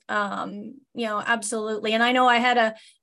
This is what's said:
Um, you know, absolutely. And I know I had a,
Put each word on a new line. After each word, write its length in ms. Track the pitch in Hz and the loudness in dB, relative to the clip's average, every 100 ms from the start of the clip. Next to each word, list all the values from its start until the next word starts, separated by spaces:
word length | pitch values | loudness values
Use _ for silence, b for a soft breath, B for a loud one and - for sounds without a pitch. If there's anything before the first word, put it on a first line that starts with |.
| - | -6
Um, 680 | 214 202 196 185 202 208 - _ | -4 -4 -4 -8 -10 -14 -18 _
you 120 | - 226 | -8 -6
know, 140 | 208 | -4
absolutely. 720 | - 233 208 226 214 214 220 | -2 -2 -2 -6 -4 -4 -2
And 100 | 220 | 2
I 100 | 240 | 2
know 140 | 254 254 | 4 4
I 120 | 240 | 4
had 180 | 247 247 | 4 4
a, 180 | 220 220 B B | 2 -2 B B